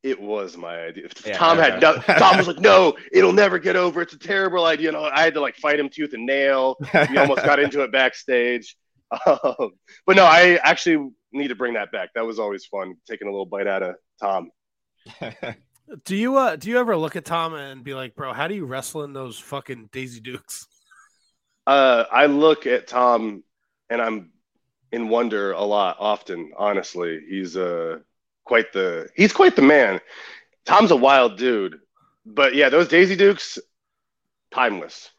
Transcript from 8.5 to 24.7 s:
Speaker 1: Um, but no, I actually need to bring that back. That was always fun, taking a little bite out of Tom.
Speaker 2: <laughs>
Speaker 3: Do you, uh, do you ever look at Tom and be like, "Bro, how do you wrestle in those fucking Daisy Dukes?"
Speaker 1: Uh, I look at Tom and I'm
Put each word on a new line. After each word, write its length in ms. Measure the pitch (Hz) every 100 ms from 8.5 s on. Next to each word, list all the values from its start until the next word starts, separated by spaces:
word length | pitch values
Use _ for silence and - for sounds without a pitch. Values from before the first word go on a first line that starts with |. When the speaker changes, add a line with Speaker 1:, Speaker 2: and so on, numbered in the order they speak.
| 123 - _ _ _ _ 117 -
Speaker 1:
Um, 460 | 139 143 - 113 _ _ _ -
but 100 | 190
no, 80 |
I 360 | 180 165 180 175
actually 460 | 143 165 180 160 135 _ _
need 140 | 135 143
to 80 | 110
bring 180 | 123
that 180 | 117 101
back. 180 | 107 90
That 120 | 117 113
was 120 | 110
always 240 | 107 98 -
fun, 280 | 101 92 87 _
taking 180 | 113 104
a 40 |
little 160 | 98 92
bite 200 | 101 98
out 140 | 95
of 120 | 92 90 _ _
Tom. 300 | 101 95 85 _ _ _ _ _ - -
Speaker 2:
<laughs> 840 | 120 - - - _ _ _ 214 -
Speaker 3:
Do 100 | 196
you, 220 | 240 269
uh, 200 | 254 156
do 120 | 170
you 80 | 240
ever 160 | 240 180
look 180 | 156 175
at 80 | 160
Tom 280 | 170 165 160
and 280 | 139 135
be 100 | 123
like, 200 | 135 131 -
"Bro, 180 | 135
how 140 | 117 156
do 60 | 202
you 100 | 143
wrestle 380 | 131 131 156
in 100 | 143
those 260 | 135 131 110
fucking 500 | - 139 - 123 107
Daisy 280 | 127 131 120
Dukes?" 480 | 113 127 _ - - _ _ _ _ _ _ _ _ _ -
Speaker 1:
Uh, 400 | 139 131 120 113
I 160 | 113 147
look 400 | 143 156 151 -
at 200 | 123 -
Tom 560 | 123 123 120 110 101 _ _ _ _ _
and 120 | 117
I'm 300 | 113 110 85 _ _ _ _